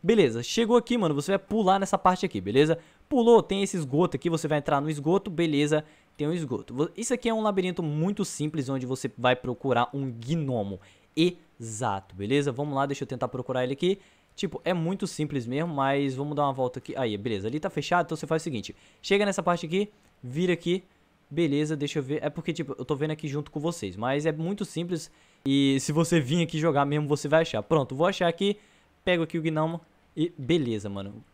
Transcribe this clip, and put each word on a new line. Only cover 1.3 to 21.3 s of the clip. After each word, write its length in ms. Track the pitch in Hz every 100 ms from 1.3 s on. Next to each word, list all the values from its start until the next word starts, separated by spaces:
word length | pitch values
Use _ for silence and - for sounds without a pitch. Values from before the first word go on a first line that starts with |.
vai 80 | 196
pular 400 | - 214 185 196
nessa 180 | 196 196
parte 300 | 185 185 190
aqui, 140 | 101
beleza? 360 | 92 120 156 165 - _ _
Pulou, 320 | 277 233 233
tem 220 | - 196
esse 140 | 196 185
esgoto 400 | 143 139 175 131
aqui, 120 | 175
você 200 | 165 156
vai 100 | 151
entrar 220 | 143 143
no 100 | 147
esgoto, 400 | 147 143 190 202
beleza, 540 | 160 170 143 147 156 151 _ _ _
tem 100 | 147
um 60 |
esgoto. 420 | 175 147 120 -
Vo-, 160 | 120 165 -
isso 180 | 233
aqui 140 | 247 233
é 60 |
um 60 | 220
labirinto 400 | 214 190 185 175
muito 440 | 160 151 175 202
simples, 440 | 185 - 151 156 131
onde 160 | 135
você 240 | 127 131 127 -
vai 200 | 123 127
procurar 520 | 127 120 135 117 123
um 160 | 143 135
gnomo. 680 | 117 117 165 139 123 101 95 - _ _ -
Exato, 1000 | 170 175 _ _ 117 107 123 98 - 92
beleza? 340 | 101 143 143
Vamos 240 | 123 147
lá, 100 | 135
deixa 200 | 139 139
eu 40 | 127
tentar 200 | 127 127
procurar 340 | 127 - 127
ele 120 | 127
aqui. 260 | 139 175 202 - _ _ -
Tipo, 240 | 190 -
é 80 | -
muito 320 | 180 165 185
simples 440 | 196 - 151 143 117
mesmo, 260 | 135 170
mas 400 | 143 135 139 139
vamos 220 | 131 147 147
dar 80 |
uma 80 | 143
volta 260 | 131 127 127
aqui. 160 | - -
Aí, 200 | 123 104
beleza, 300 | 110 104 101
ali 100 | 147
tá 100 | 190
fechado, 380 | 160 139 175 170
então 100 | 156
você 80 |
faz 160 | 147 160
o 40 |
seguinte. 280 | 160 123 - - _ _
Chega 240 | - 202 208
nessa 160 | 196
parte 240 | 180 175 160
aqui, 240 | 180 208 _ _ _
vira 300 | 123 135 180
aqui, 320 | 170 170 185 - _ _ _
beleza, 480 | _